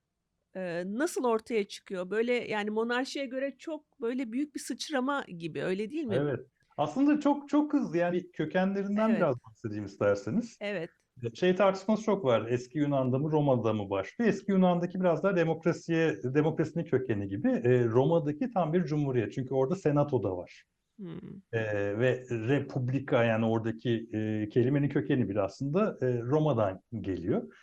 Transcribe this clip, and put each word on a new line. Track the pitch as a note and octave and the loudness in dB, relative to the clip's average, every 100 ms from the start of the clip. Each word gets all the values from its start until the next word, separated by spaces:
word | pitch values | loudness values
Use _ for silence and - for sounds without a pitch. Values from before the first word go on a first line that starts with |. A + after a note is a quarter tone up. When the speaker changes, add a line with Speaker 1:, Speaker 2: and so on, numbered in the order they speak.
| _ _ _ _ _ F#3+ | _ _ _ _ _ -10
Speaker 1:
e, | F#3 E3+ F#3 | -6 -6 -6
nasıl | G#3+ E4 - | -2 -2 0
ortaya | B3+ A3 - A3+ G3 | 0 0 0 -2 -2
çıkıyor? | - - F#3 F3+ | -8 -10 -8 -4
Böyle, | G#3 A#3+ | -2 0
yani, | B3 - G#3+ G#3 | 0 -2 -4 -2
monarşiye | G#3+ A#3 A#3+ C4 D4+ C#4 | -2 0 -2 -2 -6 -6
göre | C4 C#4 C4+ | -4 -6 -6
çok | - D4+ - _ | -10 -10 -12 _
böyle | A3+ B3+ B3+ | -4 -4 -4
büyük | A#3 D4 | -4 -6
bir | - | -8
sıçrama | - B3+ - D4 B3+ C#4+ - F3 | -10 -10 -4 -2 -2 -2 -6 -10
gibi, | E3+ C#3+ | -8 -4
öyle | D3+ F#3+ G#3+ | -2 -2 -4
değil | D4+ | -6
mi? | C#4 C3 | -2 0
Speaker 2:
Evet. | D3 B2+ - _ _ - | 0 -2 -8 _ _ -4
Aslında | D3 - C#4+ D4 | -2 2 4 4
çok, | C#4+ D4 - | 2 0 2
çok | D4 D4 | 0 2
hızlı, | C#4+ A3 D#3+ | 0 0 0
yani, | F3 F3+ F3 | 2 0 -4
kökenlerinden | - D#3 F#3 F#3+ G3 G3 G3+ A3 | -4 -2 0 0 0 -2 0 2
Speaker 1:
Evet. | A3 | 4
Speaker 2:
biraz | F3 B2 | 2 0
bahsedeyim | - - A2+ G#2 | -6 -12 -8 -6
isterseniz. | G2 - G2+ G2+ G#2+ C#3+ A#3 - | -8 0 2 2 0 -2 -2 -6
Speaker 1:
Evet. | G#3 G3+ E3 - _ - | -6 -6 -8 -14 _ -10
Speaker 2:
E, | A#2 | -10
şey | - F3+ F#3 | 0 2 6
tartışması | G3+ F#3+ - A3 | 4 4 0 0
çok | A3 G3+ | 2 0
var. | C3+ A2+ A2+ | 4 2 2
Eski | B2 - D3+ | -2 -2 -2
Yunan'da | C#3+ C#3+ C3 C3 | 0 2 2 0
mı, | D3+ | 0
Roma'da | D3+ D3 B2+ A2 | 2 4 2 2
mı | G#2+ F#2+ | 0 0
başlıyor? | G2 F#2+ - A#3 | -2 -2 0 0
Eski | F#3+ - | 0 0
Yunan'daki | F#3+ F#3 F3 F3 F#3 | 4 4 4 0 0
biraz | F3+ D#3 | 2 2
daha | F#3+ F#3 | 2 2
demokrasiye, | D#3+ D#3+ E3+ D#3+ - E3 D#3+ - | 2 2 0 -2 0 2 2 0
demokrasinin | B2 C#3 D#3 D#3 D#3+ E3+ | 0 2 2 0 -2 -2
kökeni | E3 B2+ B2+ G#2 G2+ | -2 -2 0 -2 -2
gibi, | G2+ A#2+ | -2 0
e, | C3 B2 B2+ | 2 4 4
Roma'daki | A#2 A2+ C#3+ E3 D3 D3 C4 | 4 4 4 2 0 -4 -4
tam | G#3+ D#3+ | -2 0
bir | F3 | 0
cumhuriyet. | D#3 D3+ C#3+ B2 G#2 | 0 0 0 0 -2
Çünkü | - C3 | -4 -4
orada | C3+ C3 F3+ | 0 0 0
senato | D#3 D3 D3 B2+ | 2 2 2 0
da | G2+ F2+ | 0 -4
var. | E2+ - _ _ _ - | -8 -18 _ _ _ -18
Speaker 1:
Hmm. | F#3+ - - G3 - | -14 -12 -14 -18 -8
Speaker 2:
E, | A2+ A2 G#2 G2+ G2+ | -4 -2 -2 -2 0
ve | B2+ B2 - | 0 0 -4
republika, | A#2 A2 C#3 C3 C#3 B2 C3+ C3 C3 | -4 0 0 0 -4 -2 -4 0 2
yani | A#2 A2 A2+ | 2 2 2
oradaki, | A2+ A2 A2 B2 A2+ A2+ | 0 -2 -4 -2 -2 -2
e, | G#2+ A2 G#2+ G#2 | -4 -2 -2 0
kelimenin | C3 A#2+ C#3+ C#3+ | 2 2 2 0
kökeni | D3 C3+ C#3 G2+ | 0 0 0 0
bile | G2+ | 0
aslında, | G2 - C#3 D#3+ G#3+ - | -2 -4 -2 0 0 0
e, | B2+ A#2+ | -2 -2
Roma'dan | A#2 D3+ D#3 A#2 G#2 F#2 - A2+ | 0 2 2 2 0 -2 -10 -8
geliyor. | G2 F2+ E2+ F3+ A3+ - | -6 -4 -2 -2 -4 -14